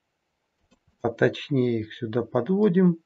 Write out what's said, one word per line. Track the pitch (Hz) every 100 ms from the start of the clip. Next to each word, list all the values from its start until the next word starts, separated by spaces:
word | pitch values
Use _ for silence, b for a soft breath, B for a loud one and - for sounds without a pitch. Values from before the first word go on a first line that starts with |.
| _ _ _ _ _ _ _ _ _ _
поточнее | - - 127 - - 135 123 117
их | 107
сюда | - 113 120
подводим. | 113 123 120 196 214 180 180 165